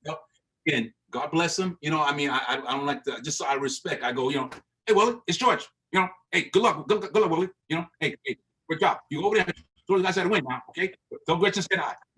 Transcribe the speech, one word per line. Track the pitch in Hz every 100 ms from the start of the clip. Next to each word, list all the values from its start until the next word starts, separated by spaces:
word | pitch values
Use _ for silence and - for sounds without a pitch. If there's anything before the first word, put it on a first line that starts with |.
| -
Yep. | 123 - _ _ _ -
And | 139 110 _ _
God | 123 -
bless | 160 170 170
him. | 185 175
You | 151
know, | 156
I | 147 143
mean, | 143
I, | 131 120
I, | 135 131
I |
don't | 135 143
like | 139 -
to, | 120
just | 127 147
out | 165 139
of |
respect, | 139 135 180 -
I | 123
go, | 123 127
you | 143
know, | 123 - _ _ -
Hey, |
Willie, | 208 226 240 -
it's | -
George. | 247 190 - _ _
You | 185
know, | 180 - _
hey, | 175
good | 156 190
luck, | 226 147 147
good, | 208
good | 190 208
luck, | 202
Willie. | 160 185 - _
You | 160
know, | 170 _
hey, | 156 -
hey, | - - _ _ _
good | 156
job. | 185 - -
You | 147
go | 190
over | 214
there. | 185 - - _ _
Throw | 190
the |
guys | 185 185
out | 180
of |
the |
way | 202 127
now, | 127 -
okay? | - 190 - _ - -
Don't | 170
Gretchen | 190 196
say | 180 185
hi. | 143 - _